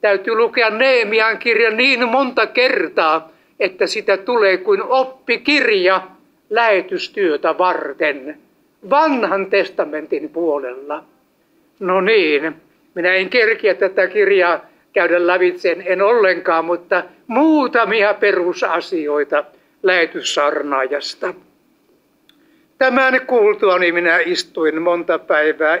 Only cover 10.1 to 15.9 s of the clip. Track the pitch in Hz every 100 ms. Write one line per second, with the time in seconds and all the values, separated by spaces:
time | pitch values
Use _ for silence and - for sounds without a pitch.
10.1 | 151 151 165 170 143 127 131 143 151 -
11.1 | _ _ _ _ _ _ - 185 190 190
12.1 | 180 160 143 160 156 _ _ _ 175 175
13.1 | 185 190 247 220 220 208 180 185 190 185
14.1 | 214 196 196 175 160 - _ _ 196 175
15.1 | 175 175 180 180 180 180 170 185